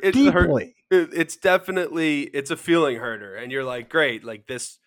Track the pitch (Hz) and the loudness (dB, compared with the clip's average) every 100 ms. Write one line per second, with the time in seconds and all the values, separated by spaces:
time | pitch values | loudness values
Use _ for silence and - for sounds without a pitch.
0 | 190 254 277 175 175 135 - _ _ 185 | 2 4 4 4 2 2 -2 _ _ 2
1 | 160 165 160 - 190 185 185 185 170 165 | 2 -2 -4 0 2 2 0 -4 -4 -2
2 | 156 147 - 143 139 160 - 170 147 117 | 0 -2 -4 -6 -6 -8 0 2 2 -2
3 | 120 110 101 101 123 135 131 123 117 160 | -6 -8 -12 -14 -8 -6 -6 -8 -2 0
4 | 143 110 113 110 - 127 - - | 0 -2 -10 -14 -12 -10 -10 -16